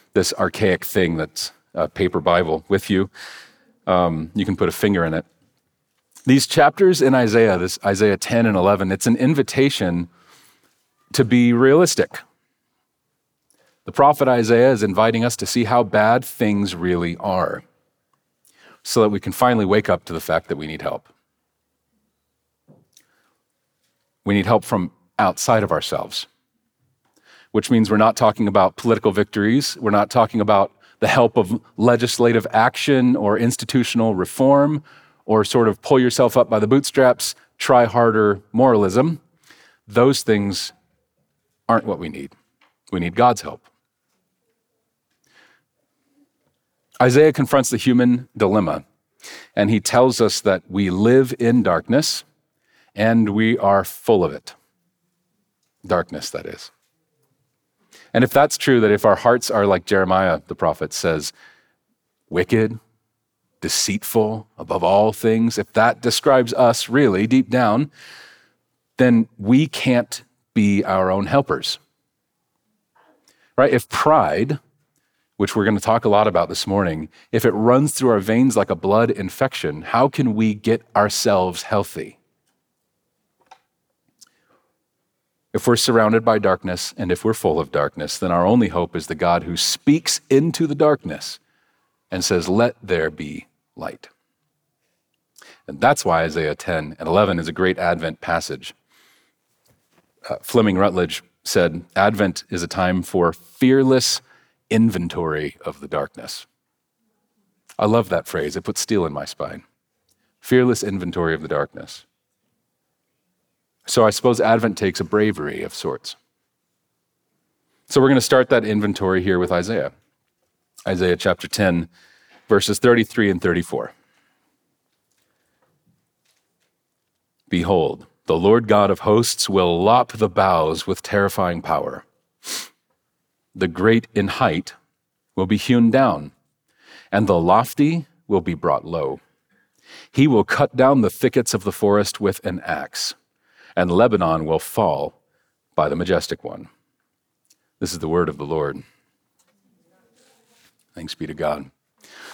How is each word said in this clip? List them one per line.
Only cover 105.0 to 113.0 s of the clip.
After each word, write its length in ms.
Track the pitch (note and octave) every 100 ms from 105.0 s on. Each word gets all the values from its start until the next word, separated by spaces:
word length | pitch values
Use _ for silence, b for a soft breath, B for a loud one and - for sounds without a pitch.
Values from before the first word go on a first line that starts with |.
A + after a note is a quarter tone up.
| E2+ F2 E2 D2+ D2 - E2+
of 160 | C#2+
the 60 | C#2+
darkness." 600 | D2+ C#2+ - - - - _ _ _ _ _ _ _ _ _ _ _ _ -
I 80 | G#2+
love 220 | A#2 F#2
that 160 | F2 -
phrase. 300 | F2 D2 -
It 80 |
puts 160 | - G2+
steel 260 | - G#2+ E2
in 60 |
my 140 | C#2+ C#2
spine. 380 | - C#2 - - _ _ _ _ _ _ _
Fearless 420 | - B2+ B2 A#2
inventory 540 | G2+ G2 F2 F2 E2 D#2
of 60 |
the 80 | D#2
darkness. 560 | D2 C#2+ - - - _ _ _ _ _ _ _ _ _ _